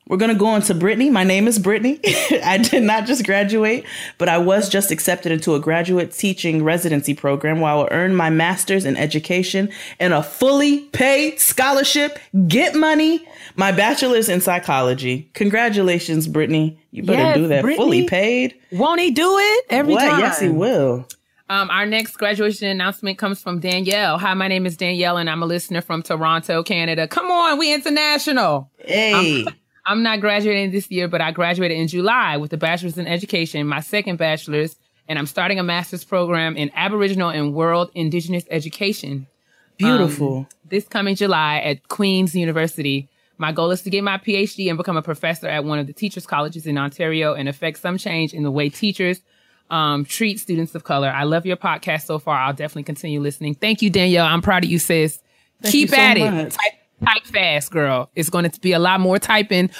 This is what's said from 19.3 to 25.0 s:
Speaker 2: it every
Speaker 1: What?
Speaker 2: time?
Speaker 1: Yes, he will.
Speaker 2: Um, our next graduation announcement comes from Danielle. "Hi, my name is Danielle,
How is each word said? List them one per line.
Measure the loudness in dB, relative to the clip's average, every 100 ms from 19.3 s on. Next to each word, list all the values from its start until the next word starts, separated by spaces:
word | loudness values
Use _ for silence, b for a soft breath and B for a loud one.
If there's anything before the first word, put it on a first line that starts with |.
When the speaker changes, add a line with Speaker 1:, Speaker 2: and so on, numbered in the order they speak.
| 4
Speaker 2:
it | 4 2 2
every | 0 2
Speaker 1:
What? | 4 4
Speaker 2:
time? | 2
Speaker 1:
Yes, | 2 0
he | 0
will. | 2 2 2 2 -2 -6 -20 _ _ _
Speaker 2:
Um, | -2 0
our | 0 0
next | 0 -2 -4
graduation | -2 0 0 0 -4
announcement | -2 -4 -4 -8 -4
comes | -4 -4
from | -6 -4
Danielle. | -2 -2 0 0 0 0
"Hi, | -2
my | 0 0
name | 0 -2
is | -2
Danielle, | -4 0